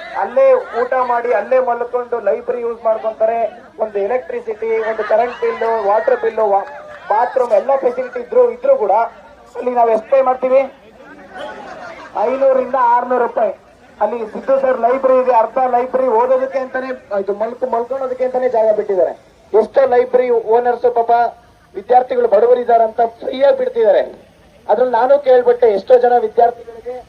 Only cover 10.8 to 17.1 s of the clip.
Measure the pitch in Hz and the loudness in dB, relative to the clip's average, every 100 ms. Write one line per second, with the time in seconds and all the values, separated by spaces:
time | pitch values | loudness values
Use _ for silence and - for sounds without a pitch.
10.8 | - - - - 370 - 605 - - - | -20 -20 -20 -20 -20 -16 -14 -14 -16 -16
11.8 | - - - - 220 269 269 262 247 262 | -18 -18 -12 -4 -2 2 2 2 0 0
12.8 | 240 240 247 247 233 - 220 - - _ | 2 2 2 0 0 0 -4 -4 -18 _
13.8 | - - 214 233 214 226 254 269 262 254 | -20 -4 -4 -4 -8 -8 -2 0 2 2
14.8 | 233 262 262 254 247 226 220 262 254 240 | 0 2 2 2 4 2 2 0 0 0
15.8 | 254 254 254 226 254 254 269 262 254 262 | 0 -2 0 2 2 0 0 -4 -6 -8
16.8 | 262 247 - | -8 -10 -6